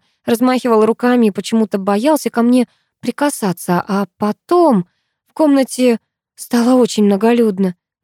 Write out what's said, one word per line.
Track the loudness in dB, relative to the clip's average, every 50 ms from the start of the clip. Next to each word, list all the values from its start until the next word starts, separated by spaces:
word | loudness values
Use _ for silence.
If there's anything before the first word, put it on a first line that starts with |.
| _ _ _ _ _
размахивал | -4 -2 0 0 0 0 0 0 0 2 2 2
руками | 2 0 0 0 0 2 2 2 0
и |
почему-то | 0 -4 -6 -4 -2 -2 -2 -2 -4 -6
боялся | -4 -2 -2 -2 0 0 0 0 -2 -4
ко | -4 -2
мне | 0 2 2 2 0 -2 _ _ _ _ _ _
прикасаться, | -8 -8 -6 -4 -4 -4 -4 -4 -4 -4 -4 -4 -4 -4 -4 -2 -2 -4
а | -4 -4 -4 -6 _ -6
потом | -4 -4 -6 _ _ -2 0 2 4 4 2 2 -2 _ _ _ _ _ _ _ _ _
в | -4
комнате | -2 0 2 2 2 0 -2 -2 -2 0 0 0 0 _ _ _ _ _ _ _
стало | -20 -10 -4 -2 0 2 2 2 2
очень | 2 2 0 0 2
многолюдно. | 2 2 2 2 2 2 2 2 0 0 -2 -2 -4 -4 _ _ _ _ _